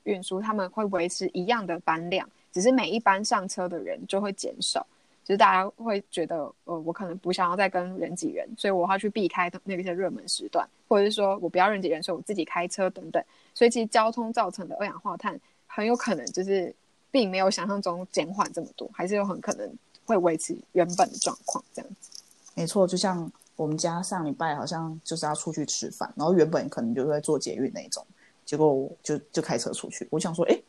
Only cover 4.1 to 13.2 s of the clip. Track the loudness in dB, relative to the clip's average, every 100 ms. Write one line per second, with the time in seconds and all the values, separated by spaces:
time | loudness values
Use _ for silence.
4.1 | -2 -2 -4 -8 -4 -4 -2 -6 _ _
5.1 | _ 2 6 8 6 2 -4 -2 -2 -2
6.1 | -4 -2 -4 -6 -10 -8 -6 -4 -6 -6
7.1 | -6 -2 2 2 2 2 0 -4 -4 -6
8.1 | -4 -4 -4 -8 -4 0 2 2 2 0
9.1 | 0 0 0 -2 -4 -6 -4 -4 -2 -2
10.1 | -4 -6 -6 -2 -2 -2 _ 2 4 4
11.1 | 4 0 0 0 4 4 2 0 -2 -4
12.1 | -6 -4 -4 -4 -4 -4 -2 -2 -2 -4
13.1 | -2